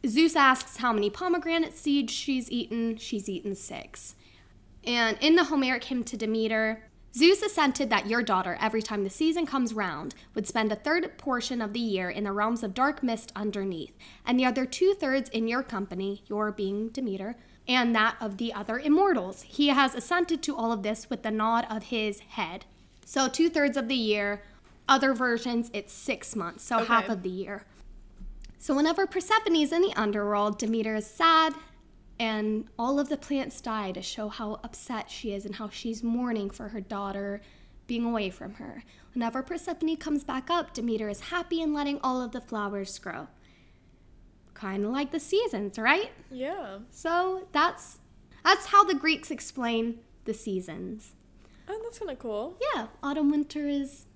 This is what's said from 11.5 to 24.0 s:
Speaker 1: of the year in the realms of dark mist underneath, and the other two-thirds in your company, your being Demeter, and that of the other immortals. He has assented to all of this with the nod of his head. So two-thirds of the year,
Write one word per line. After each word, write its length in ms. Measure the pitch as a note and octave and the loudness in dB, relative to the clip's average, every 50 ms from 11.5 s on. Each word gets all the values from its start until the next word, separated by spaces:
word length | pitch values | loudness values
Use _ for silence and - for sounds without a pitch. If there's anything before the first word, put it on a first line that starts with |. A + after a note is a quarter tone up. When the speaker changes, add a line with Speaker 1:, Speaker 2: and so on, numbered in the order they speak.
| B3+ A#3+ | -4 -4
Speaker 1:
of 100 | A3 G#3 | -4 -4
the 80 | G#3 A#3+ | -2 -2
year 300 | A#3 A3+ G3 F#3 F#3 F3+ | -2 0 0 0 -2 -2
in 160 | - G3 G#3 | -4 -2 -2
the 80 | G3+ G3 | -2 0
realms 300 | G#3 G#3 A3+ A#3 A3+ A#3 | 0 0 0 0 -2 -2
of 100 | G3+ F#3+ | -4 0
dark 280 | B3+ B3+ C#4+ D4 D4 | 2 2 2 2 0
mist 300 | - A#3+ A3+ A3 - - - | -2 -2 -2 -2 -4 -6 -6
underneath, 580 | G3 G#3 G#3+ G3 G3+ G3 G3 F3+ D#3+ - - - - - - - - - | -4 -4 -4 -2 -2 -4 -4 -4 -6 -8 -10 -14 -20 -20 -20 -20 -10 -2
and 120 | - B3 | 0 2
the 80 | B3+ C4 | 4 4
other 200 | B3+ B3 C4+ C4 | 2 2 0 -2
two-thirds 640 | C4 - - F4+ F#4+ G4+ G4 D#4+ C4+ B3+ A3+ A3 - | -2 0 2 4 4 4 2 0 0 0 0 0 0
in 180 | - A3 A3+ | -2 -2 0
your 160 | A3+ A#3 B3+ C4 | 0 0 -2 -2
company, 600 | - A3+ G3 G3+ G3 F#3+ F3+ G3 G3 G3+ G3+ - | -2 -4 -6 -6 -4 -6 -4 -4 -4 -4 -6 -8
your 240 | - G#3 G#3 G#3+ G#3+ | -6 -2 -2 -2 -2
being 380 | G3+ G#3 G3+ F#3+ G3 G#3 A3 A3+ | -2 -2 -2 -2 -2 -2 -4 -4
Demeter, 480 | A3 C4+ C4 A3+ F#3+ F#3+ F#3+ G#3+ A#3+ - - - - - - | -4 -4 -4 -4 -4 -4 -6 -8 -10 -12 -16 -20 -20 -16 -2
and 300 | - B3 B3+ A#3+ A#3+ A#3 | 2 2 4 4 4 4
that 220 | A3 G#3+ - - - | 4 4 2 0 -2
of 180 | A#3 G#3+ G3 | -6 -6 -4
the 140 | F#3+ A#3+ A3+ G#3 | -4 -4 -4 -4
other 240 | G3+ G#3 - A3 A#3+ | -6 -4 -4 -4 -2
immortals. 640 | C#4+ D4+ D4+ F4 G4 G4+ F4+ A#3+ F3+ F#3 G3 - - | 2 4 6 6 6 6 4 2 0 -4 -6 -8 -10
He 260 | - - - D4 C#4+ | -10 0 2 4 6
has 260 | C#4 C4+ C#4 C4 C4 | 6 6 4 4 2
assented 460 | B3 - - F4 F4+ F4 - E4 - - | -2 -2 0 2 2 2 2 0 -2 -2
to 120 | - C#4 | -4 -2
all 160 | - A3+ A3+ A#3 | 0 0 0 0
of 100 | G#3+ F#3+ | 0 -2
this 260 | G#3 A3 G#3+ - - | -4 -4 -4 -4 -6
with 140 | B3 - - | -8 -4 -4
the 80 | A3 | -4
nod 340 | G#3+ G#3+ A3 A3+ A3+ A#3 A#3 - | 0 0 2 2 2 2 0 0
of 140 | A3 G#3+ G#3 | -6 -8 -6
his 360 | - B3 A3+ G#3+ G#3+ G3+ G#3 | -4 -2 0 0 0 -2 -4
head. 440 | - - - - G3 D#3+ F3 - - - - - - - _ - - | -10 -12 -6 -6 -6 -6 -6 -12 -14 -18 -20 -20 -20 -20 _ -20 -14
So 240 | - - C4+ C4 B3+ | -4 0 2 2 2
two-thirds 480 | B3+ - D#4+ E4+ E4 D#4 C#4+ C#4+ - | 4 4 2 4 4 4 2 2 2
of 100 | C#4 B3 | 0 -2
the 80 | A3+ C4+ | 0 0
year, 480 | B3+ | 0